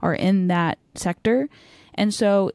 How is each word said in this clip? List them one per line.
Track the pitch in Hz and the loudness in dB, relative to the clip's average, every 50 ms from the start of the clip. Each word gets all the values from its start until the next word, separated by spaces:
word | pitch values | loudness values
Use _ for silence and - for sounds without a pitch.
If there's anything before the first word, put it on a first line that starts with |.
| - | -4
are | 175 160 | -2 -2
in | - - 185 196 190 185 180 | 0 0 2 2 2 2 0
that | 175 175 170 160 - - _ _ - | 0 0 0 -2 -4 -6 _ _ -12
sector. | - - 175 175 - - 220 240 262 277 285 - - - - - - - _ - | -8 -6 -6 -6 -4 -2 0 0 0 -2 -4 -8 -16 -20 -20 -20 -20 -20 _ -6
And | - 208 214 202 | -4 -2 -2 0
so | - 226 202 202 196 190 - | 0 0 2 2 2 0 0